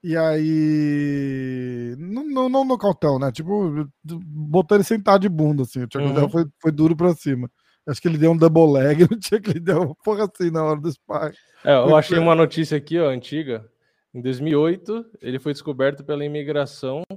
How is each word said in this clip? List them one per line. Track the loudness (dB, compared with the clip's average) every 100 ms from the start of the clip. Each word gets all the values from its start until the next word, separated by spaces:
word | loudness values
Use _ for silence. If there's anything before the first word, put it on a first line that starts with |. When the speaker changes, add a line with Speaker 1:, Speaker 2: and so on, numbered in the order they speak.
Speaker 1:
E | -2 0
aí, | 2 2 0 2 2 2 0 0 -2 -2 -4 -6 -6 -6 -8 -8 -8 -10
não, | -10 -10 -6
não, | -2 0
não | 0 0
nocautão, | 0 0 0 0 0
né? | -2
Tipo, | -6 -4 -2 -2 -4 -8 _
botou | -16 -14 -12 -10 0 0 4 2
ele |
sentado | 2 0 4 4
de | 4
bunda, | 0 0 0
assim. | -2 -6
O |
Chuck | -8 -4
Speaker 2:
Uhum. | -2
Speaker 1:
Liddell | 2 2
foi, | 0 -2 _
foi | -4
duro | 2 2
pra | 2 0 0
cima. | -2 -4 -6 _ _ _ -10
Acho | -4
que | -2
ele | 2
deu | 2
um | 6
double | 6 6 6
leg | 4 2 4
<laughs> | 4
no | 2
Chuck | -2 -4 -2
Liddell, | -4 0 0
uma | -2 -4
porra | -4 -2 -4
assim, | -2 -2
na | -2
hora | -2 -2
do | -6
sparring. | -8 _ -6 -6 -10 _ _
Speaker 2:
É, | 2 4
eu | 6
Speaker 1:
Foi | 4
Speaker 2:
achei | 4 2
Speaker 1:
pra | 4
Speaker 2:
uma | 4
notícia | 4 2 -2 -4
aqui, | -2 -2
ó, | 0
antiga. | -2 -8 -8 -6 -8 -10 _ _ _ _
Em | -10
dois | -8 -6
mil | -2
e | 2
oito, | 2 -2 -6 -10 -10 -14
ele | -10 -8
foi | -6
descoberto | -8 -10 -2 -2 -2
pela | -8 -8 -6
imigração, | -8 -6 -4 -4 -8 -8 -8 -10